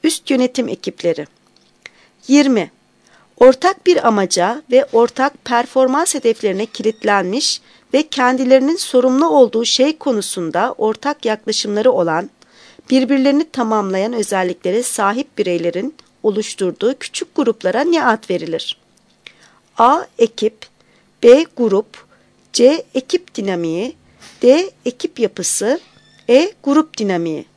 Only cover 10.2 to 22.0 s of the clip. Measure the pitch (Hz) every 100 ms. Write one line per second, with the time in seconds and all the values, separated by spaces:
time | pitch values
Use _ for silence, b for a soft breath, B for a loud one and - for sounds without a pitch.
10.2 | 190 - 165 165 233 - 214 214 277 294
11.2 | 226 214 - 214 208 208 240 - 165 160
12.2 | 190 _ b b b b _ 262 254 277
13.2 | 262 277 320 - 226 220 196 190 208 240
14.2 | 202 196 180 180 180 208 247 - 202 220
15.2 | - - 190 175 170 175 254 - _ _
16.2 | 214 208 208 - 185 - 220 269 - -
17.2 | - - 247 220 185 214 330 339 262 214
18.2 | - 180 160 160 - - _ _ _ _
19.2 | b b b b b - 233 311 - -
20.2 | 233 - 214 _ - _ b b b _
21.2 | 233 262 330 - 233 196 - -